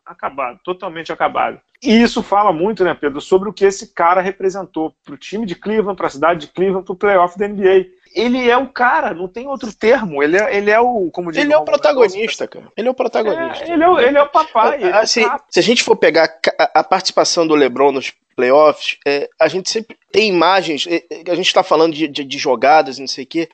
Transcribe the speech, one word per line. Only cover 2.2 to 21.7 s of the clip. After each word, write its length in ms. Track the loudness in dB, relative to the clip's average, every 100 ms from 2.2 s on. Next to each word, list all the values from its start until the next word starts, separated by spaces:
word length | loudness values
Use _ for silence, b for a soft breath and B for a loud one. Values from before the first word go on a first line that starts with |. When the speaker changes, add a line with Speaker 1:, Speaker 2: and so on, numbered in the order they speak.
Speaker 1:
fala 300 | 0 2 2
muito, 320 | 2 -2 0
né, 100 | -2
Pedro, 260 | 0 -4 -6
sobre 280 | 0 0 0
o 40 |
que 120 | 0
esse 280 | 0 0 -10
cara 280 | 0 2 2
representou 760 | 0 -4 -4 -4 -8 -6 -6 -8
pro 140 | -18 -18
time 260 | -12 -8
de 100 | -8
Cleveland, 420 | -8 -4 -2 -2 -4
pra 120 | -6
cidade 380 | 0 0 0 -6
de 60 |
Cleveland, 320 | -4 -2 -2 -6
pro 80 | -4
playoff 420 | 2 2 2 0
da 60 | -6
N 80 | 0
B 80 | 2
A. 360 | 2 0 _ _ -4
Ele 300 | -2 0 2
é 80 | 2
o 120 | 0
cara, 440 | 0 0 2 -2
não 140 | -6 -10
tem 220 | -10 -10
outro 260 | -10 -10
termo. 480 | -2 2 2 0 -2
Ele 140 | 0 2
é, 200 | 0 0
ele 140 | 2
é 80 | 2
o, 320 | 2 0 -4
como 200 | -6 -6
diz 80 | -4
Speaker 2:
Ele 100 | 2
é 40 | 2
o 40 |
Speaker 1:
Romulo 120 | 2
Speaker 2:
protagonista, 720 | 0 0 4 2 2 -6 -6
Speaker 1:
Mendonça. 40 | -10
Speaker 2:
cara. 240 | -12 -16 -6
Ele 120 | -6
é 20 |
o 40 |
protagonista. 720 | -4 -4 -2 -2 -4 -6 -8
Speaker 1:
É, 80 | -4
ele 100 | 0
é 60 | 2
o, 100 | 4
ele 180 | 4 2
é 40 |
o 60 | 2
papai, 480 | 0 0 0 0 0
ele 80 | 0
é 20 |
o 60 | 2
Speaker 2:
Assim, 280 | 0 0 0
Speaker 1:
cara. 160 | -2 -2
Speaker 2:
se 80 | 0
a 40 |
gente 200 | 2 0
for 140 | 2 2
pegar 320 | 4 4 0
ca-, 260 | 0 -4 0
a, 220 | 0 0
a 40 |
participação 600 | 0 -2 0 -2 0 0
do 100 | 2 2
LeBron 340 | 2 2 2
nos 220 | 2 -6 -14 _ -2
playoffs, 640 | 2 6 4 2 -6 -6 -4
é, 220 | -4 -4 -2
a 80 | -2
gente 200 | 0 -6
sempre 260 | -8 -8 -18 _
tem 160 | 0 2
imagens, 580 | 2 4 2 0 -6 -4
é, 140 | -4 -6
é, 200 | -12 -4
a 40 |
gente 180 | -2 2
tá 100 | 0
falando 280 | 2